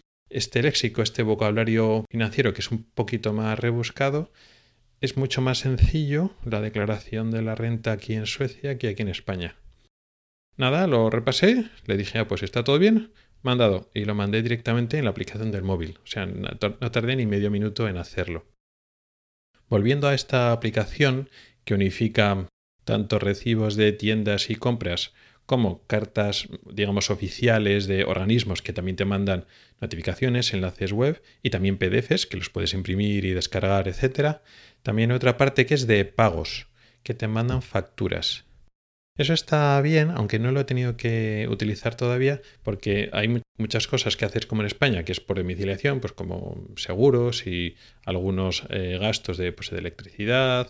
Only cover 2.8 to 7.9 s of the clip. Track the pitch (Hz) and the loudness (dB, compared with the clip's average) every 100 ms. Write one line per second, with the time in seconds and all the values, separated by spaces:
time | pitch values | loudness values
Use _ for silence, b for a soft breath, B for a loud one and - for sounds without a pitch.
2.8 | - - 107 113 110 107 110 110 120 120 | -4 -6 -4 -2 -2 -2 -2 0 0 -2
3.8 | 113 - 139 147 170 b b b b b | -4 -2 -2 -2 -4 b b b b b
4.8 | _ _ 131 135 131 - 131 127 131 123 | _ _ -4 -2 -2 0 0 0 0 4
5.8 | - 156 147 147 190 - 120 107 107 107 | 4 4 0 0 -2 -4 -4 -2 -2 -2
6.8 | 104 104 - 110 113 113 110 110 117 113 | -2 -2 -4 -4 -2 -2 -2 -2 -2 -2
7.8 | 113 | -2